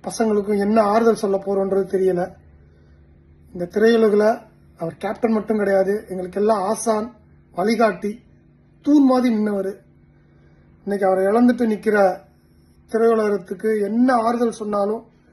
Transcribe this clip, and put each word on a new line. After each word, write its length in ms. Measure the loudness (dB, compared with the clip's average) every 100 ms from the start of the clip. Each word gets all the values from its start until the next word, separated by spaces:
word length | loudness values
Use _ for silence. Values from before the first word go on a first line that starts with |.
பசங்களுக்கும் 560 | -12 -4 0 0 0 -2
என்ன 240 | 2 2
ஆறுதல் 320 | 2 2 2
சொல்ல 220 | 0 -2 -4
போறோன்றது 520 | -2 -4 -2 -2 -2
தெரியல. 440 | -2 0 -2 -6 -10 -20 -20 -20 _ _ _ _ _ _ -20 _
இந்த 160 | -10 -6
திரையுலகில் 800 | 0 2 4 4 4 2 0 -8 _ _ _
அவர் 180 | -12 -8
கேப்டன் 360 | -10 -4 -2
மட்டும் 260 | -2 -2 -2
கிடையாது, 460 | 2 2 2 -2 -6
எங்களுக்கு 320 | -10 -8 -2
எல்லாம் 220 | 0 0
ஆசான், 540 | -2 -4 -2 -4 -4 -14 _ _ _
வழிகாட்டி, 680 | -4 -2 2 0 0 -8 -10 _ _ _ _ _ _
தூண் 220 | 2 4
மாதிரி 300 | 6 4 2
நின்னவர். 420 | 0 -2 -2 -6 -10 _ _ _ _ _ _ _ _ _ _
இன்னைக்கு 240 | -8 -2 0
அவரை 180 | 0
இழந்துட்டு 540 | 0 2 2 2 -2 -2
நிக்கிற 420 | 0 2 2 0 -12 _ _ _ _ _ _
திரையுலகத்துக்கு 920 | 0 2 2 0 -2 -6 -6 -2 -2
என்ன 320 | -2 2 2
ஆறுதல் 380 | 2 0 0 -2
சொன்னாலும் 520 | -4 -6 -2 -2 -4 -10 _ _